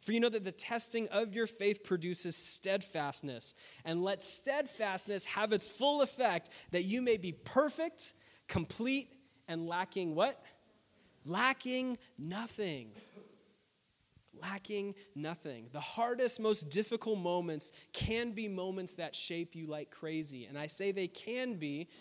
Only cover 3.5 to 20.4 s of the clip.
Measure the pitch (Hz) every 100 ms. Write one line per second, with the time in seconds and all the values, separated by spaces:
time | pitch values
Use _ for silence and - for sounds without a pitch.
3.5 | - - - 160 165 185 196 - - 269
4.5 | 277 285 - 214 190 - 196 - - 214
5.5 | 208 - - 277 294 269 - 240 175 -
6.5 | - - 180 185 240 247 214 175 156 -
7.5 | 254 294 - 330 - - - - - -
8.5 | 190 160 - 240 269 247 - - _ -
9.5 | 165 165 175 185 196 175 156 233 - -
10.5 | - _ _ _ _ _ _ 139 185 254
11.5 | 262 254 254 254 240 - - 151 196 226
12.5 | - 196 143 113 104 - 196 - - _
13.5 | _ _ _ _ _ _ _ _ - 170
14.5 | 196 190 208 202 196 - 147 156 165 156
15.5 | 120 113 143 - - 233 240 247 233 220
16.5 | 214 151 165 214 226 226 208 175 175 170
17.5 | 156 - - - - - 208 240 214 214
18.5 | 190 185 190 180 - 160 - - 170 170
19.5 | 165 156 151 147 - 156 160 151 131